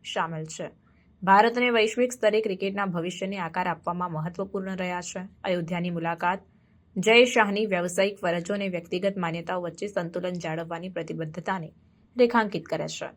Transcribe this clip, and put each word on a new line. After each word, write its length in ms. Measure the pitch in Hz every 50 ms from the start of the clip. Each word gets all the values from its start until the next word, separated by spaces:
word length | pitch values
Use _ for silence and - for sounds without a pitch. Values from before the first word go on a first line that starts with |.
| 175 - -
સામેલ 320 | 208 170 165 165 156 156
છે. 240 | 156 - - 170 - - _ _ _ _ _ _ _ _ _ 190
ભારત 340 | 185 196 202 214 233 233
અને 120 | 247 247 247
વૈશ્વિક 420 | 233 226 214 214 - 240 247 247
સ્તરે 300 | 247 - - 214 208 220
ક્રિકેટના 440 | 220 214 190 185 196 196 196 202 202
ભવિષ્યને 520 | 190 170 175 165 180 175 - 196 190 202
આકાર 300 | 196 175 160 165 180 180
આપવામાં 440 | 185 165 131 - 175 175 180 180 180
મહત્વપૂર્ણ 640 | 165 156 156 175 170 - 196 196 - 196 190 190 190
રહ્યા 260 | 185 185 180 180 175
છે. 200 | 175 - - 190 185 202 - _ -
અયોધ્યાની 460 | 202 185 180 170 160 180 175 175 180
મુલાકાત 500 | 175 170 165 165 170 170 - 175 185 196 - _ _ _ _ _ _ _ _ _ _
જય 300 | - - 214 226 233 254
શાહની 400 | 247 - 240 214 202 196 202 220
વ્યવસાયિક 520 | 202 190 175 175 180 180 - 190 202 202
ફરજો 360 | - - 180 170 175 170 - 202
અને 140 | 202 196 196
વ્યક્તિગત 480 | 175 170 175 175 - 180 190 196 196
માન્યતાઓ 440 | 196 180 165 165 170 170 165 185 180
વચ્ચે 260 | 175 170 165 - 190
સંતુલન 460 | 208 202 196 175 165 175 180 175 180 180
જાળવવાની 560 | 175 165 165 156 160 170 165 170 165 175 185
પ્રતિબદ્ધતાને 840 | 180 170 165 160 165 160 160 160 156 - 165 - 180 170 160 156 - _ _ _ _ _ _ _ _
રેખાંકિત 480 | 240 247 233 - 185 214 208 - 175 160
કરે 220 | - 165 160 175
છે. 220 | 156 - - - 123 -